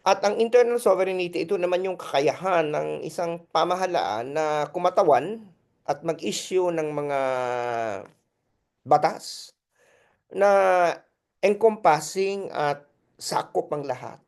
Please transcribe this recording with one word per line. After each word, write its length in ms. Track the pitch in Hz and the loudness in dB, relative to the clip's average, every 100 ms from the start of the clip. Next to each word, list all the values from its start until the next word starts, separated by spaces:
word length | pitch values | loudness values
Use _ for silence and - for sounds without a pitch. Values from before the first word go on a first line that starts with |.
At 240 | - 226 | 2 2
ang 160 | 202 208 | 0 0
internal 400 | 226 240 240 240 | 4 4 4 2
sovereignty, 640 | 226 185 190 185 175 170 | 2 2 2 -2 -4 -4
ito 160 | 165 196 | -4 -2
naman 240 | 175 180 | 0 0
yung 160 | 190 180 | -2 -6
kakayahan 720 | - 139 147 127 185 175 156 | -2 2 2 0 0 0 0
ng 320 | 151 156 151 | -2 -4 -6
isang 400 | 156 156 170 170 170 | -8 -6 -6 -6 _
pamahalaan 800 | 160 175 180 185 170 87 104 127 | 0 0 0 0 0 -2 -4 -4
na 120 | 147 156 151 147 | -2 -2 -2 -2
kumatawan 720 | 175 175 185 190 127 156 226 208 _ _ _ | -2 0 4 6 4 2 -10 -14 _ _ _
at 160 | - 143 | -6 -4
mag-issue 720 | 165 156 190 190 - 185 180 | -4 -4 -6 -6 -2 0 0
ng 160 | 165 151 | -2 -4
mga 320 | 147 143 139 135 131 123 123 120 117 113 98 - _ _ _ _ _ _ _ | -4 -4 -2 0 -2 -2 -4 -4 -4 -4 -6 -12 _ _ _ _ _ _ _
batas 720 | 127 147 160 214 - - - _ _ _ _ _ _ _ _ | 0 2 2 -4 -12 -16 -18 _ _ _ _ _ _ _ _
na 160 | - 202 196 190 185 170 - _ _ _ _ | 0 4 6 4 4 2 0 _ _ _ _
encompassing 1040 | 196 208 220 214 185 151 151 190 196 196 190 | 0 4 2 4 4 4 0 -4 -4 -4 -6
at 320 | - 147 143 _ _ _ _ | -2 -2 -2 _ _ _ _
sakop 480 | - - - 185 - 147 | -6 -6 -2 -4 -4 -6
ang 80 | |
lahat. 320 | 139 127 117 - | -6 -8 -8 -18